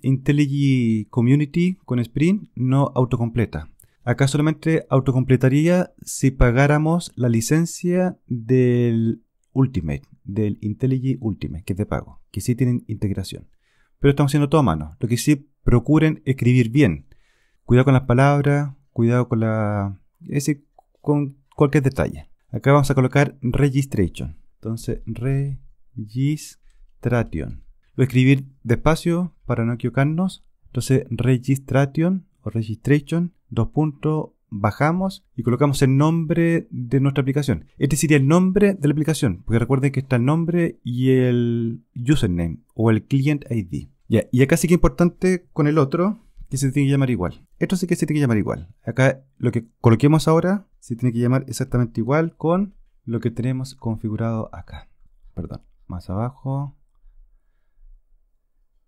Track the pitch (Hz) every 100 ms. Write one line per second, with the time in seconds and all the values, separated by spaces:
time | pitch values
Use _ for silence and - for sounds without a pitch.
0 | 131 135 135 147 143 143 139 131 117 110
1 | 101 127 120 143 143 170 180 185 - 123
2 | 113 135 165 202 - - 127 135 143 123
3 | 131 120 117 120 101 76 76 - _ _
4 | 120 123 139 147 156 151 160 160 - 135
5 | 135 127 131 127 131 143 165 180 - _
6 | - - 135 135 123 120 143 151 156 170
7 | - - 123 113 113 156 170 - 180 180
8 | 185 - - 120 113 127 123 120 120 113
9 | 113 113 _ _ _ 131 131 110 80 71
10 | - _ - 101 104 - 107 107 131 131
11 | 131 139 113 - 73 80 - 95 104 76
12 | - - - - - 117 123 123 - 110
13 | 104 98 92 - - _ _ _ _ _
14 | 143 139 143 151 143 160 117 80 76 -
15 | 110 120 - 143 - _ - 120 131 156
16 | 156 - - 135 123 127 113 135 120 71
17 | - - _ _ _ _ - 123 135 131
18 | - 120 139 143 139 143 147 - _ -
19 | 117 123 120 113 110 110 104 104 101 95
20 | _ _ - 143 156 143 _ _ _ _
21 | - 147 139 - _ - 160 151 135 -
22 | 71 - - _ _ - 139 143 139 139
23 | 127 143 147 - 127 117 143 135 135 -
24 | 87 - 64 - - _ 110 113 - -
25 | - 110 127 135 139 127 - - - 117
26 | 107 120 143 151 - - _ - - _
27 | 117 117 110 80 65 - - - _ -
28 | 131 127 131 139 - _ 113 113 151 160
29 | 170 170 180 - - 117 117 117 120 135
30 | 143 160 190 - _ _ - 127 - 131
31 | - 113 117 127 131 135 - 135 139 156
32 | 170 190 - _ 104 113 107 104 131 147
33 | 143 165 175 - - 113 110 147 156 143
34 | 156 156 - _ _ 104 107 - 147 180
35 | 190 - _ - 117 123 143 135 131 135
36 | 156 165 156 165 170 165 - 123 120 135
37 | 139 139 131 139 139 82 - - 139 151
38 | 156 147 135 170 185 196 202 190 143 151
39 | 156 151 123 90 - 113 117 135 139 135
40 | 135 123 127 160 165 175 170 - 117 123
41 | 131 131 127 120 120 117 117 117 _ 127
42 | 123 151 104 87 85 78 _ - 113 107
43 | - 139 139 147 - 117 90 73 - _
44 | - 113 - 123 135 165 160 175 165 -
45 | 170 - 185 180 _ - 147 156 139 170
46 | 190 - _ - - 135 135 143 135 139
47 | 131 104 85 - _ - 170 185 175 175
48 | 151 151 139 107 78 57 85 - - 117
49 | 131 135 _ - 120 120 - _ 117 113
50 | 143 156 165 160 175 202 - _ - 113
51 | 123 117 120 131 131 113 131 123 117 117
52 | 113 147 165 - 156 180 196 - _ _
53 | 117 113 117 117 123 131 131 - 113 110
54 | 110 107 113 113 - 92 - - - _
55 | - _ - - 80 78 - _ - 90
56 | - 95 123 135 135 139 143 - _ _
57 | - - - _ _ _ _ _ - -
58 | _ _ _ _ _ _ _ _